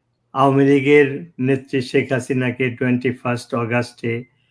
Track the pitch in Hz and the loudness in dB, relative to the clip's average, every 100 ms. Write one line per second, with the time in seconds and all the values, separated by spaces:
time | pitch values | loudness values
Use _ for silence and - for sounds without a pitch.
0 | _ _ _ - 139 139 139 143 131 147 | _ _ _ 0 2 4 4 4 6 6
1 | 139 139 170 - 127 135 - 139 127 139 | 4 0 -10 -4 -2 -2 -2 -6 -2 -2
2 | 120 131 123 127 127 120 131 117 127 123 | -2 -2 -2 -2 -2 -2 -4 -2 -2 0
3 | 127 123 127 120 - 120 117 120 120 - | -2 -4 -6 -8 -6 -6 -4 -4 -4 -8
4 | 117 117 120 _ _ | -8 -8 -10 _ _